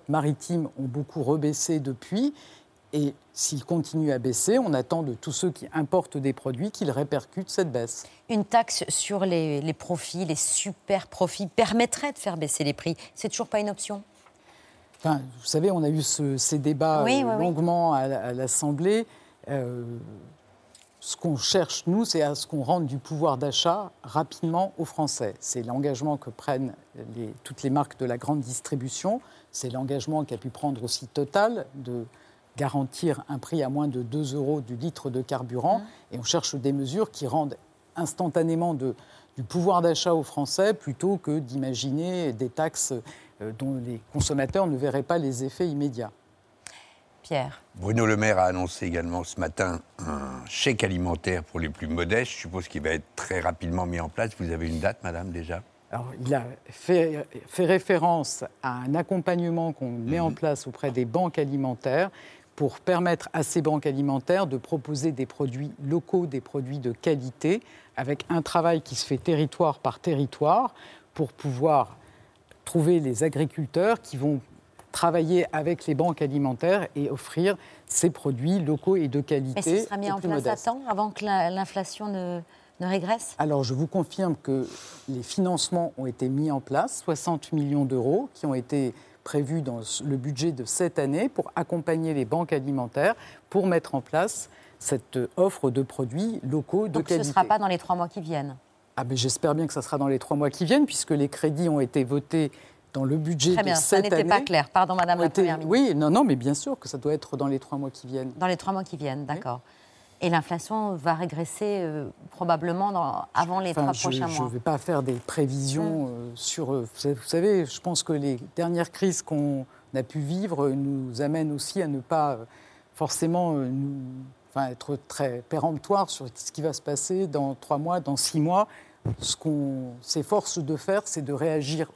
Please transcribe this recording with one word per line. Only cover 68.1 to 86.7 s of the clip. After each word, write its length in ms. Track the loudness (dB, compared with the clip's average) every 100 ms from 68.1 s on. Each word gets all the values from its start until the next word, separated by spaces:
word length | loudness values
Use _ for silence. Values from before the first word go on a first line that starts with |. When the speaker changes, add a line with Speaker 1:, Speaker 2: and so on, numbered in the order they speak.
| -4 0
Speaker 1:
un 140 | 0
travail 400 | 2 2 4 2
qui 120 | 0
se 120 | -6 -2
fait 120 | -2
territoire 600 | 2 2 2 2 0 2
par 200 | -4 -2
territoire 760 | -2 0 0 0 4 4 2 -4 -20 -20 _
pour 180 | -4 -4
pouvoir 640 | -2 -6 0 4 4 2 -4 -20 -20 -20 _ _ -16
trouver 360 | -2 2 6 4
les 240 | 4 2
agriculteurs 760 | 0 2 0 -2 -2 2 4 2
qui 160 | -2 -2
vont 240 | 0 0 -4 -20 _ -20 -10
travailler 540 | 2 4 4 4 4 2
avec 320 | 0 0 -2 0
les 80 |
banques 260 | 2 2 2
alimentaires 680 | 0 2 0 0 2 2 0 -4
et 140 | -4
offrir 460 | -4 -4 0 2 0 -6 -20 -4
ces 240 | 2 2
produits 480 | 2 -2 0 2 2
locaux 380 | 2 0 2 2
et 120 | 2
de 120 | 0
qualité 420 | 0 0 0 -2
Speaker 2:
Mais 140 | 2 2
ce 60 |
sera 120 | 2 -4
mis 140 | -2
Speaker 1:
aux 40 |
Speaker 2:
en 40 | -2
Speaker 1:
plus 100 | 0
Speaker 2:
place 140 | 0
Speaker 1:
modestes. 260 | 0 0 -2
Speaker 2:
à 40 |
temps, 80 | -4 -2
avant 220 | -2 -2
que 140 | -2
la, 240 | 0 2 2
l'inflation 600 | 0 -4 -4 -6 -6 -6
ne, 320 | -4 -4 -6 -8 -20 _ _
ne 60 | 0
régresse ? 500 | 0 0 -2 -2 -2
Speaker 1:
Alors, 240 | 2 2
je 100 | 2
vous 140 | 0 0
confirme 480 | 0 -2 0 0
que 340 | 0 0 -2 -2 -8 -16 -16 -8
les 140 | -6
financements 720 | -4 0 2 2 0 0 0 -2
ont 100 | -6
été 220 | -2 0
mis 220 | 2 2
en 100 | 0
place, 420 | 0